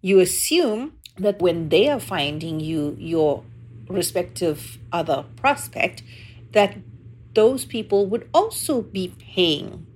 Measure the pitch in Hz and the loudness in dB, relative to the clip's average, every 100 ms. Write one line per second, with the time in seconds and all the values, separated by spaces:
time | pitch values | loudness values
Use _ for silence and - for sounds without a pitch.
0 | 190 196 180 - - 330 294 214 285 - | 6 6 6 2 0 2 2 0 -6 -12
1 | - - 202 202 180 165 160 160 269 277 | -20 -2 -2 2 0 0 2 4 4 0
2 | - 185 143 156 165 156 156 160 147 - | -4 -4 -4 -4 -6 -6 -4 -2 -4 -6
3 | 165 165 151 131 - - - - - 185 | -4 2 2 0 -6 -20 -20 -20 -8 -4
4 | 165 185 175 - 175 151 - - - 170 | -2 -4 -6 -4 -4 -4 -10 -18 -6 -6
5 | 165 135 - - 269 285 - - - - | -2 -2 -4 -2 0 0 -6 -6 -6 -6
6 | - - - - - 214 202 - - - | -20 -20 -20 -20 -2 2 2 -2 -18 -20
7 | - - - - 220 262 - 226 208 202 | -20 -20 -2 4 4 2 -6 -8 0 0
8 | 196 226 - 320 427 - - 269 202 190 | 2 -2 2 2 2 -4 -2 -2 -2 -6
9 | 180 - - - 175 147 - - 160 | -8 -10 -8 0 2 2 -4 -14 -20